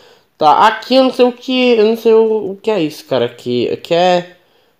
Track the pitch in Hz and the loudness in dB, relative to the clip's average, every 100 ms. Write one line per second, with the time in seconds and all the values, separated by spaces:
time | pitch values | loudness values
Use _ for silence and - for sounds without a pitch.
0 | _ _ _ - 151 - 220 - - 262 | _ _ _ 0 2 2 0 -4 0 0
1 | 262 254 247 240 - 254 247 226 214 226 | 2 2 0 0 -6 -2 2 2 2 0
2 | 226 220 220 220 190 196 220 208 151 - | 2 2 2 -2 -6 -8 -4 -4 -4 -8
3 | - 127 120 - 123 123 110 - - 165 | -6 -4 -4 -6 -6 -4 -4 -6 -4 0
4 | 180 180 175 - _ _ _ _ | 2 0 -4 -14 _ _ _ _